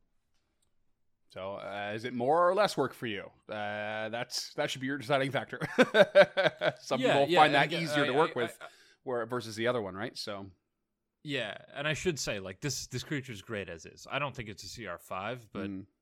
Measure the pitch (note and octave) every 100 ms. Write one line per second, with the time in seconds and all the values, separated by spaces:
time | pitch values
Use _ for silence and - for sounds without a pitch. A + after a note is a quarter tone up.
0 | _ _ _ _ _ _ _ _ _ _
1 | _ _ _ F#2+ F#2+ G2 G2 G2+ G#2 A2
2 | A#2+ B2 B2 E3 F3 F#3+ G3 - C3 -
3 | B2 G2 F2 - - G#2+ G#2 G#2 G#2 G#2+
4 | A2 A#2 B2+ - - - D3 C3+ C3 C#3+
5 | A#2 C#3 C3+ B2+ A2 B2+ D#3 - B3 A3
6 | F#3+ F#3+ F3+ - F3 - F3 - - D3
7 | B3+ C#3 C#3 F3 D3+ C#3+ D3+ E3 D#3+ D3
8 | C#3+ C3 D#3+ D#3 A#2 - - - - _
9 | C3 A#2+ A2+ B2 A2 G#2+ A#2 B2 G2 F#2+
10 | A#2 - - G2+ G2 - _ _ _ _
11 | _ _ D3 C#3 G#2+ - - - D3+ D3
12 | F#3 C#3+ - G#2+ F#2+ G2 D3 - - B2
13 | - D3 C3 G2+ - G#2 F2 E2+ E2+ -
14 | - C3+ C#3+ A#2+ G#2+ G2 G2 - G2+ E2+
15 | - F#2+ G#2 B2+ G#2+ G#2 G2 F#2+ G2+ _